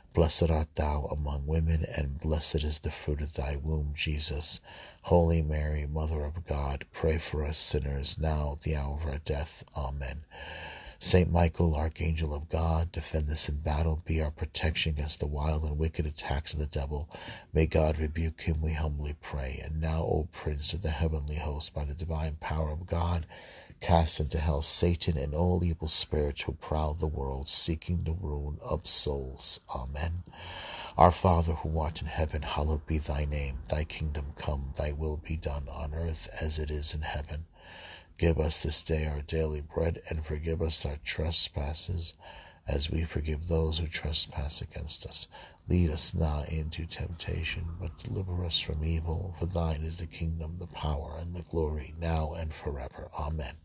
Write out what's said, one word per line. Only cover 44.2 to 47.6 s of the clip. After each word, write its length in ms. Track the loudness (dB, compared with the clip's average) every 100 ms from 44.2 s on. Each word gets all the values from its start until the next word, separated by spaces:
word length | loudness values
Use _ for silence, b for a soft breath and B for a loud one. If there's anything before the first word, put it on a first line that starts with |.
| 2 -2 -2 -2
against 460 | -4 -8 -4 -4 -2
us. 220 | -2 -4 B B B 2
Lead 220 | 4 4
us 240 | 4 0
not 340 | 2 0 0 -2
into 360 | -2 -2 -4
temptation, 800 | -6 -6 -6 -6 -4 -4 -4 -4